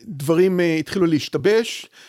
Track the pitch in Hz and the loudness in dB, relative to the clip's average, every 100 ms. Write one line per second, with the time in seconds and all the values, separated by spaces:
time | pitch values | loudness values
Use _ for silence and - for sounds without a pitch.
0 | 160 143 143 165 190 180 170 160 147 196 | -16 -6 0 2 2 2 0 0 -2 -2
1 | 170 151 - 151 180 220 233 - - - | 0 0 -2 -2 2 2 0 -8 -16 -20